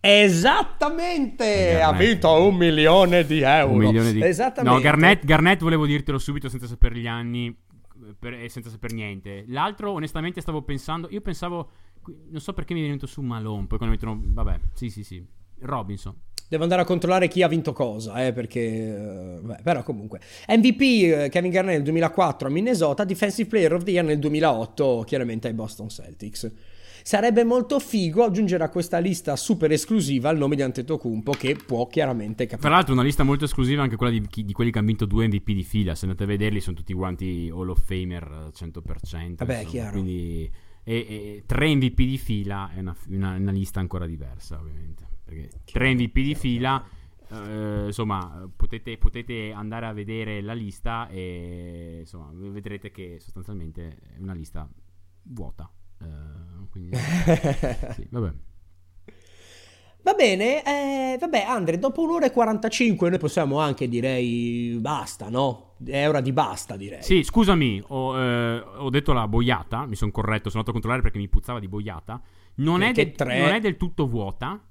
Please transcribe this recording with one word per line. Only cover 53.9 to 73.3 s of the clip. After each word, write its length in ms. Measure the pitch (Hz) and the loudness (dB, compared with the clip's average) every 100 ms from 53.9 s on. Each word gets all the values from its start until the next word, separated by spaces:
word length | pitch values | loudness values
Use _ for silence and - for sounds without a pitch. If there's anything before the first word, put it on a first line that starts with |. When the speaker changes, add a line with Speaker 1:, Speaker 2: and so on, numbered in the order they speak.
| 71 - - | -16 -20 -14
Speaker 2:
è 40 | |
una 140 | 95 | -12
lista 340 | 90 76 82 73 - - - - _ | -12 -10 -12 -12 -16 -20 -20 -20 _
vuota, 480 | - 120 90 - 82 - - - | -18 -12 -10 -12 -14 -18 -20 -18
eh, 40 | 82 76 76 76 85 90 95 | -16 -16 -16 -16 -18 -16 -14
quindi, 240 | 95 90 | -14 -8
Speaker 1:
<laughs> 1000 | 120 151 175 165 165 156 131 135 120 123 | -6 -2 0 2 2 2 0 -2 -2 -6
Speaker 2:
sì, 120 | - - | -8 -8
vabbè. 220 | 123 98 67 - - - - - - - - - - - - - _ _ _ | -6 -4 -6 -14 -18 -20 -20 -20 -20 -20 -20 -20 -20 -20 -20 -20 _ _ _
Speaker 1:
Va 100 | 359 | 0
bene, 500 | 415 247 190 220 294 | 4 4 4 2 0
eh, 540 | - 285 277 269 262 254 | 0 -2 -2 -2 -2 -2
vabbè, 240 | 339 269 | -2 -2
Andre, 360 | 202 240 165 165 | 0 -2 0 0
dopo 240 | 269 226 | -2 0
un'ora 240 | 330 339 285 | 0 2 2
e 40 | |
quarantacinque 800 | 247 226 214 220 - 240 190 175 | 2 2 0 -2 0 2 2 2
noi 100 | 180 | 0
possiamo 400 | 151 - 147 139 | -2 0 0 0
anche, 300 | 151 131 131 | 0 -2 -2
direi, 880 | 120 131 127 123 120 120 120 120 117 | -2 0 0 0 -2 -2 -4 -4 -4
basta, 500 | 120 147 101 - 101 | -4 -6 -8 -12 -6
no? 460 | 120 135 117 - - | -2 -2 -2 -14 -18
È 220 | 123 139 147 | -6 0 2
ora 140 | 147 | 2
di 120 | 131 | 0
basta, 440 | 131 135 - - 98 | 0 -2 -4 -12 -12
direi. 260 | 98 - | -12 -10
Speaker 2:
Sì, 220 | - 185 | 4 4
scusami, 580 | 143 226 202 180 135 101 101 | 4 4 6 6 4 0 -6
ho, 280 | 135 131 131 | -6 -4 0
eh, 420 | 127 120 117 117 | 0 0 0 -4
ho 320 | 104 101 135 | -8 -8 -2
detto 220 | 135 147 | 0 4
la 140 | 131 107 | 2 4
boiata, 600 | 113 120 110 - 113 139 | 2 2 0 -2 -6 -6
mi 100 | 104 | -2
son 140 | 107 | -2
corretto, 360 | - 107 110 107 | -2 -2 -2 -2
sono 100 | 101 | -4
andato 80 | 110 | -2
a 20 | |
controllare 280 | 117 110 127 | -2 -2 2
perché 160 | 117 104 | 2 0
mi 100 | 101 | 0
puzzava 300 | - - 120 | 0 0 -8
di 80 | 98 | -8
boiata. 560 | 104 104 82 - 120 - - - - | -8 -8 -10 -12 -14 -14 -20 -18 -2
Non 260 | 147 175 | 0 2
è 100 | 214 | 2
Speaker 1:
Perché 120 | 233 | 2
Speaker 2:
del, 100 | 151 | 0
Speaker 1:
tre 260 | - 127 | 0 -2